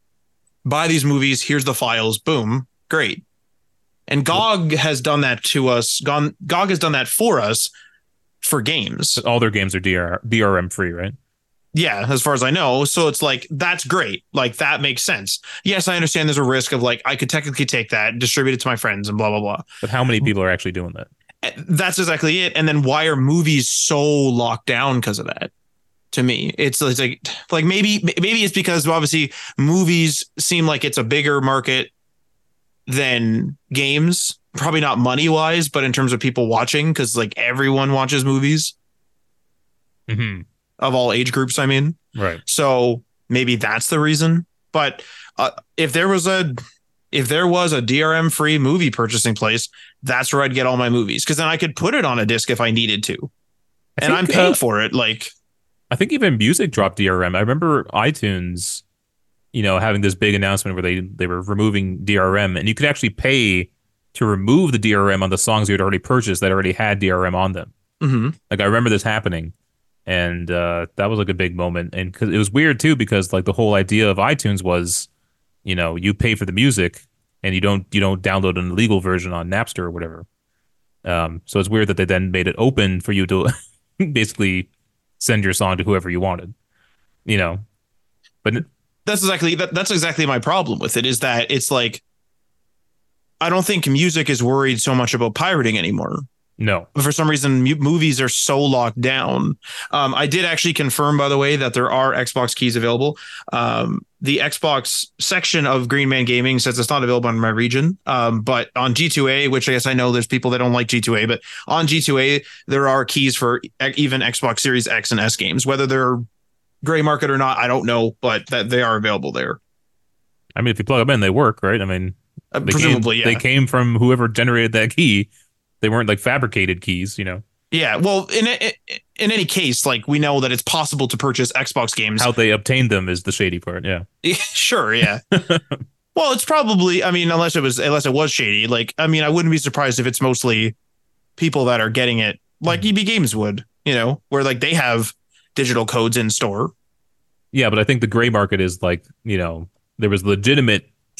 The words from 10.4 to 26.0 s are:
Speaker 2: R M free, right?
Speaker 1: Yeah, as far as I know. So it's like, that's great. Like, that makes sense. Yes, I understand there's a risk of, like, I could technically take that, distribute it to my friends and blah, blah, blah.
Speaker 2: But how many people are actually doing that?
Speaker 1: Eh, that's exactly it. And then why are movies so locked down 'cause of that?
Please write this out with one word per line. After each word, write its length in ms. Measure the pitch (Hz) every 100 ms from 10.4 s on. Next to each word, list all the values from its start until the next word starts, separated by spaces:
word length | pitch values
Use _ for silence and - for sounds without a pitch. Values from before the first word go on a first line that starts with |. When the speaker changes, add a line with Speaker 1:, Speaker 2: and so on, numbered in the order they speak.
Speaker 2:
R 160 | 104 92
M 120 | 87
free, 220 | - 90
right? 200 | 85 95 139 _ _ _ _ _
Speaker 1:
Yeah, 320 | 156 160 101 117
as 120 | 135
far 120 | 151
as 80 | 135
I 80 | 131
know. 360 | 170 147 127 143
So 240 | - 156
it's 120 | -
like, 260 | 147 131 -
that's 340 | 147 175 -
great. 400 | 131 180 117 95 -
Like, 240 | - 123 -
that 220 | 156 151
makes 240 | 143 123
sense. 360 | - 131 98 - - - 190
Yes, 240 | 190 175
I 60 | 175
understand 340 | 160 170 151
there's 80 | 143
a 60 |
risk 280 | 131 131 -
of, 100 | 131
like, 200 | 120 117 131
I 120 | 135
could 120 | 123
technically 360 | 156 147 131 139
take 240 | 127 107
that, 280 | 110 107 117
distribute 360 | 120 - 135
it 80 | 127
to 60 | 135
my 80 | 117
friends 320 | 117 101 104
and 80 | 104
blah, 120 | 107
blah, 120 | 107
blah. 200 | 104 98 - -
Speaker 2:
But 80 | 104
how 160 | 127 127
many 160 | 110
people 200 | 113 98
are 80 | 92
actually 220 | 90 92
doing 220 | 90 87
that? 140 | - - _ _ _
Speaker 1:
Eh, 80 | 113 -
that's 420 | 175 160 185 180
exactly 400 | 170 156 160 180
it. 140 | 180 -
And 100 | 156
then 180 | 151
why 220 | 131 151 160
are 100 | 143
movies 520 | 131 170 156 143 120
so 320 | - - 147
locked 640 | 147 147 135 120 117 113 -
down 340 | 120 139 127
'cause 180 | 113 101
of 80 | -
that? 240 | - - _ _ _ _ _